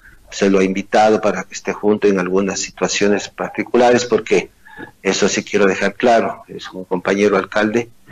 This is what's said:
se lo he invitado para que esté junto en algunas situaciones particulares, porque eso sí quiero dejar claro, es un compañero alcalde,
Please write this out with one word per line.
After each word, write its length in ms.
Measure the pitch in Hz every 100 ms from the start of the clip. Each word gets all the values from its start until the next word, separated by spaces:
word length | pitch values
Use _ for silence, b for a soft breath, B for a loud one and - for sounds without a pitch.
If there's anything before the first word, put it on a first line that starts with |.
| b b -
se 200 | - 101
lo 100 | 98
he 40 |
invitado 560 | 95 95 98 113 110 107
para 240 | 107 92
que 100 | -
esté 180 | - -
junto 340 | 92 104 107 104
en 120 | 95
algunas 420 | 90 92 98 95
situaciones 680 | - - 92 - 101 98 -
particulares, 760 | - 90 - 101 117 120 120
porque 460 | - 110 - 95 - _ B B B B
eso 260 | 98 95 98
sí 140 | -
quiero 240 | - 101 101
dejar 280 | 90 98
claro, 480 | - 120 117 98 - -
es 220 | 85 -
un 140 | 92
compañero 520 | 92 92 95 98 104 98
alcalde, 520 | 92 104 107 113 120 - -